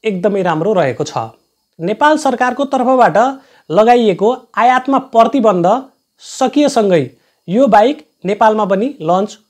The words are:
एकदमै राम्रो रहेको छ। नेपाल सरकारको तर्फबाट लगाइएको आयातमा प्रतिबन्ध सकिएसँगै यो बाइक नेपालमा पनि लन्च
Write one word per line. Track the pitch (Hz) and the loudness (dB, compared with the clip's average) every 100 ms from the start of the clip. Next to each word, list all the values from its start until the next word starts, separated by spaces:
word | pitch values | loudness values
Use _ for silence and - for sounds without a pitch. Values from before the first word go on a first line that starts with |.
एकदमै | 220 190 196 156 | -4 -2 -2 -2
राम्रो | 151 156 175 | -2 -2 -2
रहेको | 202 143 120 | 0 -2 -4
छ। | 143 135 113 _ _ _ _ _ | -8 -8 -10 _ _ _ _ _
नेपाल | 170 208 294 311 | -8 0 0 0
सरकारको | 285 247 254 247 277 | -2 -2 -4 -4 -4
तर्फबाट | 262 254 262 214 175 247 269 _ _ _ | -2 0 2 2 2 -2 -4 _ _ _
लगाइएको | 165 220 247 226 180 202 254 _ - | 0 4 4 2 0 -2 -2 _ -2
आयातमा | 233 254 262 269 269 | 0 0 0 -4 0
प्रतिबन्ध | 226 226 277 220 180 175 240 262 _ _ _ | 2 2 2 0 2 0 0 -4 _ _ _
सकिएसँगै | - - 262 285 294 247 202 175 127 _ _ _ - | -20 -4 -2 0 0 0 2 0 -2 _ _ _ -6
यो | 202 269 | 0 4
बाइक | 208 220 302 - _ 180 | 4 2 -2 -14 _ -8
नेपालमा | 202 220 214 202 | 0 0 0 -2
पनि | 196 247 285 | -2 -4 -6
लन्च | 160 180 208 - | -2 -2 -2 -10